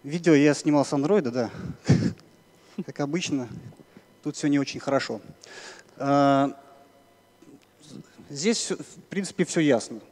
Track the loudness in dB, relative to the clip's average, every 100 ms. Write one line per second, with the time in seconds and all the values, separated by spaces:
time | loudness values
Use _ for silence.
0 | -6 0 6 6 6 4 2 2 2 0
1 | 2 2 2 0 -4 -6 -12 -8 2 2
2 | 2 -6 _ _ _ _ _ -12 -12 -6
3 | -4 -4 -4 -4 -6 -12 -18 -20 -20 -20
4 | _ _ -12 -4 0 0 -2 -6 -2 -2
5 | -2 -10 -12 -20 -20 -20 -20 -20 -20 -6
6 | 0 4 4 4 0 -4 -20 -20 _ _
7 | _ _ _ _ -20 -20 _ _ -20 -20
8 | -20 -20 -16 -4 -2 -2 -4 -8 -10 -18
9 | -10 -8 -6 -4 -2 2 2 2 0 -14
10 | -16